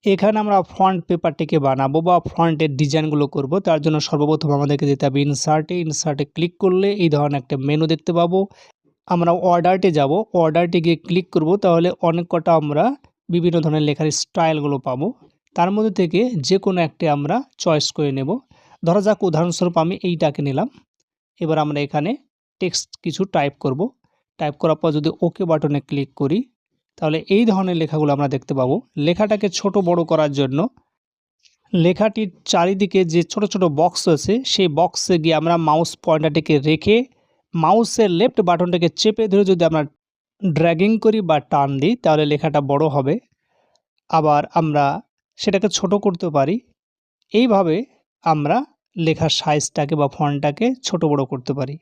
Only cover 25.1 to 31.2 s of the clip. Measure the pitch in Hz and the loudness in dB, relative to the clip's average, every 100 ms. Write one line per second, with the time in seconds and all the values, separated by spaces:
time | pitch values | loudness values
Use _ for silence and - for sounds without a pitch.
25.1 | - 175 - 180 156 151 143 - 139 139 | -2 -4 -2 -2 0 0 -2 -4 -6 -6
26.1 | - 139 190 269 _ _ _ _ - 156 | -4 -2 -2 -4 _ _ _ _ -6 -4
27.1 | 156 - 202 226 190 185 170 160 156 147 | -4 0 2 4 2 0 -2 -2 0 0
28.1 | 143 143 135 - 135 127 170 - - 147 | 2 0 -4 -4 -2 0 -2 -4 -4 -2
29.1 | 175 214 214 208 - 202 202 175 175 160 | 0 0 0 -2 -2 -2 0 0 0 0
30.1 | 160 151 139 135 139 214 _ _ _ _ | 0 0 0 -2 0 -4 _ _ _ _
31.1 | _ | _